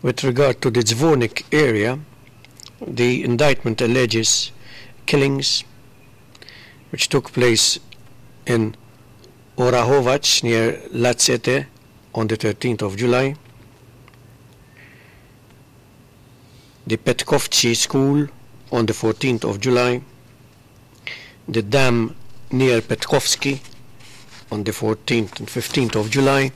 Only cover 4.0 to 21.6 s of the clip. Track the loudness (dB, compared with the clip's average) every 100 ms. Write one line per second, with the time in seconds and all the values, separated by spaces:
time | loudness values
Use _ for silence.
4 | 2 0 0 -2 -4 -12 -20 -20 -20 -14
5 | -2 2 2 0 -2 -4 -6 -20 -20 -20
6 | -20 -20 -20 -20 -20 -20 -20 -20 -16 -6
7 | -2 -2 -2 2 2 4 0 -2 -8 -20
8 | -20 -20 -20 -18 -2 0 0 -6 -20 -20
9 | -20 -20 -20 -20 -20 0 2 4 4 4
10 | 4 0 0 0 2 2 2 -2 -8 -2
11 | 0 2 0 0 0 -2 -4 -16 _ -20
12 | -10 -4 -2 -2 -2 -2 -4 -4 -4 -2
13 | 0 0 0 -4 -16 -20 -20 -20 -20 -20
14 | -20 -20 -20 -20 -20 -20 -20 -20 -20 -20
15 | -20 -20 -20 -20 -20 -20 -20 -20 -20 -20
16 | -20 -20 -20 -20 -20 -20 -20 -18 -6 -4
17 | -2 -4 0 0 0 0 0 0 0 0
18 | 2 2 -2 -8 -20 -20 -6 -2 0 0
19 | -2 0 -2 -2 -2 -4 0 2 2 -2
20 | -6 -20 -20 -20 -20 -20 -20 -20 -20 -18
21 | -16 -16 -20 -20 -6 -6